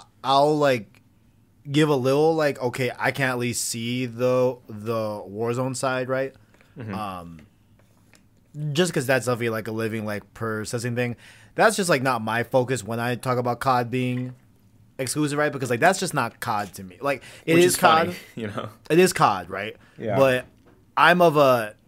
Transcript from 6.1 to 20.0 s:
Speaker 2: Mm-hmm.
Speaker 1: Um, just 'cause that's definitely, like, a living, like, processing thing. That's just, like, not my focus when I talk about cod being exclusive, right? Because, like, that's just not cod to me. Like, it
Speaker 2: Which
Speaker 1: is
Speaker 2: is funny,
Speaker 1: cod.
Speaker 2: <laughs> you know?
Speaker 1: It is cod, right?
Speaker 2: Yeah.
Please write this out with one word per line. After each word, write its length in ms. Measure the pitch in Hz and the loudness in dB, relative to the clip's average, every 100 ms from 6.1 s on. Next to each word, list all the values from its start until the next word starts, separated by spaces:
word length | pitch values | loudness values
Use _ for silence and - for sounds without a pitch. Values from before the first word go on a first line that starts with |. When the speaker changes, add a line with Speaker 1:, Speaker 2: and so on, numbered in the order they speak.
| 131 135 - _ _ _ 156 | -4 -4 -10 _ _ _ -16
Speaker 2:
Mm-hmm. 140 | 110 98 | -10 -8
Speaker 1:
Um, 440 | 104 92 85 80 - _ _ _ _ _ _ _ _ _ _ 147 151 | -8 -10 -12 -18 -20 _ _ _ _ _ _ _ _ _ _ -10 -4
just 200 | 143 175 | 0 0
'cause 120 | 165 127 | 0 0
that's 200 | 131 123 | 0 0
definitely, 220 | 113 117 | -2 -2
like, 180 | 110 110 | -4 -6
a 40 | |
living, 340 | 110 110 110 107 | -4 -4 -4 -6
like, 280 | 104 - | -8 -10
processing 600 | - 113 107 104 123 123 120 | -10 -6 -6 -6 -6 -4 -2
thing. 200 | 123 117 - - - | -4 -6 -16 -20 -10
That's 220 | - 214 208 | 2 2 4
just, 140 | 175 | 2
like, 120 | 147 | 2
not 220 | 135 120 | 2 0
my 180 | 110 117 | -2 -2
focus 420 | 113 131 123 131 | 0 0 0 -4
when 160 | 98 117 | -4 -4
I 160 | 120 120 | -4 -4
talk 220 | 131 123 | -2 -2
about 220 | 123 120 | -2 -2
cod 320 | 139 123 120 | 0 0 0
being 420 | 127 127 123 127 127 _ _ _ _ _ - | -2 -2 -4 -8 -12 _ _ _ _ _ -8
exclusive, 400 | 131 147 147 147 | -6 -2 -2 0
right? 140 | 151 | -2
Because, 180 | 135 127 | -2 -4
like, 100 | 123 | 2
that's 200 | 165 190 | 2 2
just 160 | 175 147 | -2 -2
not 240 | 117 - | -4 -6
cod 340 | 120 107 101 - | -4 -4 -4 -10
to 80 | |
me. 140 | 95 90 | -18 -8
Like, 200 | 139 131 - - - | -4 -4 -8 -10 2
it 80 | |
Speaker 2:
Which 100 | 165 175 | 4 4
Speaker 1:
is 80 | |
Speaker 2:
is 60 | - | 4
funny, 340 | 175 160 170 | 4 4 2
Speaker 1:
cod. 20 | - - | -4 -14
Speaker 2:
<laughs> 100 | - | -10
you 120 | 107 | -10
know? 220 | 107 117 - - | -8 -12 -16 0
Speaker 1:
It 80 | 160 | 4
is 160 | 180 | 4
cod, 360 | - 135 95 85 | 4 2 2 -6
right? 240 | 95 107 - _ | -8 -8 -12 _
Speaker 2:
Yeah. 180 | - | -10